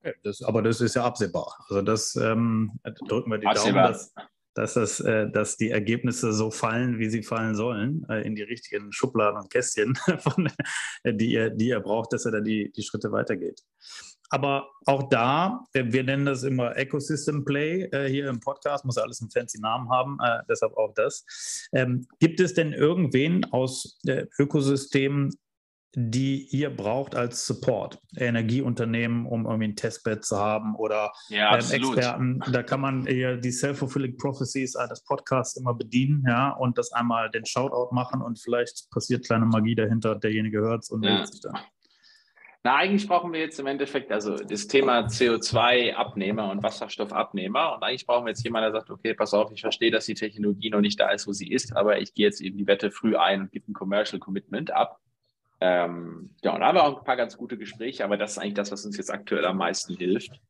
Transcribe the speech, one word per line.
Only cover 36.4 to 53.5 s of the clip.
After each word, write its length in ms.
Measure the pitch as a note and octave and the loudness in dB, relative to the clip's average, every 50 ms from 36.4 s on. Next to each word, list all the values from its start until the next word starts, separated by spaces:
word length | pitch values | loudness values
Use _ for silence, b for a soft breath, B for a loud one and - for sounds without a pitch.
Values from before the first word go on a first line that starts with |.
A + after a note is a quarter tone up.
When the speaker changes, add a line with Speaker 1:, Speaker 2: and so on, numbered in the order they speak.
| C3+ C#3 | 2 2
Speaker 1:
und 260 | C3+ - C3 B2 A#2 - | 0 0 0 0 2 0
das 140 | A#2+ - | -2 -2
einmal 400 | - A#2 A#2+ A#2+ A#2 A#2 A2+ A2 | -2 0 0 2 2 2 0 0
den 160 | G#2+ A2+ A2 - | -2 -4 -6 -2
Shoutout 480 | - B2+ B2+ C#3 - B2 B2 B2 B2 | -2 -2 -2 0 0 -2 -2 0 0
machen 260 | B2 B2 - - C3+ | -2 -2 -2 -4 -4
und 180 | B2 A#2+ A#2 - | -4 -4 -8 -8
vielleicht 520 | - - A#2+ A#2+ A#2+ A#2 - - - _ | -4 -2 0 0 0 -2 -4 -14 -16 _
passiert 340 | - - - - B2+ B2 B2 | -6 -6 -2 0 -2 -2 2
kleine 220 | - A#2 A2+ A#2 A#2 | 2 2 4 6 6
Magie 260 | A2+ A2 G#2+ A2+ A#2 | 4 4 4 2 2
dahinter, 400 | A2+ A2 G#2+ A2+ A2+ G#2+ A2+ G#2+ | 2 2 2 2 2 2 0 0
derjenige 460 | G#2 - A2 G#2+ A2 A2 A2 G#2+ G#2 | 2 0 0 0 0 -2 0 0 0
hört's 320 | G#2+ A2+ A#2 A2+ - - | 2 2 0 -2 -4 -6
und 100 | - A2 | -6 -2
Speaker 2:
Ja. 120 | G#2+ G#2 G2+ | 2 2 2
Speaker 1:
meldet 180 | G2 - - | 2 0 -4
sich 100 | - - | -12 -12
dann. 160 | - - F#2+ G2 - - _ _ b b b b b b b b b b b b b b b b | -12 -10 -10 -10 -12 -12 _ _ b b b b b b b b b b b b b b b b
Speaker 2:
Na, 140 | _ A#2+ C3 | _ 2 4
eigentlich 320 | C#3+ E3+ G3 G3+ G3 G#3 - | 4 4 4 4 2 2 4
brauchen 240 | F3+ F3 F3 F3 | 2 2 2 0
wir 80 | E3 D#3+ | -4 -4
jetzt 180 | D#3+ D#3 - - | -4 -4 -6 -6
im 100 | C#3 C#3 | -4 -4
Endeffekt, 440 | C#3 C3+ C#3+ C3+ - C#3 A#2+ - | -2 -2 -2 -2 -2 -4 -2 -2
also 240 | G#2+ G#2+ G#2 G#2+ F2+ | -2 -2 0 -2 -4
das 320 | C2+ - - G2+ G#2 - - | -4 -4 -6 -6 -6 -4 4
Thema 400 | - C3+ C3+ C3 B2 A#2+ A2 - | 4 6 6 8 4 4 4 2
C 220 | - - B2+ A#2+ | 2 4 4 4
O 80 | A2+ A2 | 4 2
zwei 560 | - - - A2+ A2+ A#2+ B2 B2 A#2+ A2+ - | 0 2 2 4 6 6 6 6 4 2 0
Abnehmer 560 | - B2+ B2+ - G#2 G2 F#2+ G#2+ A2 G#2+ G2 | 0 -2 -2 -2 -2 -2 0 0 0 -2 -2
und 100 | G2 G2+ | -2 -2
Wasserstoff 520 | G2+ A2 - - A#2 G#2+ - - G#2+ G#2 - | -2 -4 -4 -4 -10 -10 -6 -6 -6 -4 -2
Abnehmer. 600 | - A2+ - - G2 F#2 F#2+ G#2+ C3+ D#3+ D#3+ B2+ | -2 -2 -2 -2 -6 -4 -2 0 0 0 0 -2
Und 100 | - - | -2 -4
eigentlich 220 | G#2+ B2+ B2+ - | -4 -4 -4 0
brauchen 200 | - A#2+ A#2+ A#2+ | 2 2 2 2
wir 60 | A2+ | 0
jetzt 120 | G#2 - - | -6 -4 -6
jemanden, 300 | A2+ A#2 A2+ A2 A2 G#2+ | -2 -2 0 0 2 0
der 80 | A2 | -2
sagt, 100 | - - | -4 -6
okay, 220 | G#2 - _ A2+ A2 | -16 -4 _ -2 0
pass 200 | - G#2+ G#2 - | 0 0 2 4
auf, 160 | G2+ G#2+ - G#2+ | 2 2 2 -2
ich 80 | G2+ | -6
verstehe, 300 | - A2 G#2+ - A#2 A2+ | -4 -4 -2 2 2 4
dass 140 | A2+ A2 - | 4 2 0
die 80 | - A2 | -2 -6
Technologie 560 | - A2+ G#2+ - A2 G#2 G#2 G2+ G2 - A2 | -4 -4 -6 -4 0 0 0 0 0 -2 0
noch 120 | G#2+ G#2 | 2 4
nicht 180 | G#2 G#2 G#2 - | 4 4 4 4
da 100 | G2+ G2 | 4 4
ist, 160 | G2+ G2+ - | 4 0 -2
wo 60 | - | -6
sie 160 | G2+ G2 G2 - | -6 -6 -4 -2
ist, 260 | - B2+ - - A2 | -2 -2 -2 0 0
aber 280 | - G2+ G#2+ G#2 G2 | 2 4 4 4 2
ich 120 | G#2 - _ | 0 -6 _
gehe 120 | - G#2+ | 4 4
jetzt 160 | G#2 G2+ - | 4 2 0
eben 160 | - F#2+ G2 G2+ | -10 -8 -6 -4
die 100 | G2+ F#2+ | 2 2
Wette 240 | G2+ G2 - G2+ | 2 2 2 -4
früh 240 | - - - A2+ G#2 | -4 0 0 0 2
ein 280 | C#2+ E2 F2+ G2 G2 F#2+ | 4 4 4 2 0 -2
und 80 | F#2+ | -6